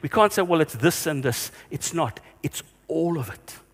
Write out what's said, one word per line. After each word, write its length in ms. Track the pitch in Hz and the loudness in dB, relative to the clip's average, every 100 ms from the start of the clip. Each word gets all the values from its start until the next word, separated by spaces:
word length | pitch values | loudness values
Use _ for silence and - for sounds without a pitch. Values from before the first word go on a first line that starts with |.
We 60 | 151 | 0
can't 240 | 220 208 | 4 4
say, 100 | 208 | 4
"Well, 180 | 180 170 | 2 4
it's 140 | 151 | 2
this 300 | 113 151 - | 2 2 2
and 200 | 165 147 | -2 -2
this." 260 | 127 - - - - | -2 -2 -8 -12 -12
It's 240 | 147 - | -8 -6
not. 280 | 165 127 - - _ | -2 -2 -4 -20 _
It's 180 | - - - _ _ | -8 -8 -16 _ _
all 320 | 160 170 165 | -2 0 -2
of 100 | 117 | -4
it. 300 | - - - _ | -10 -18 -20 _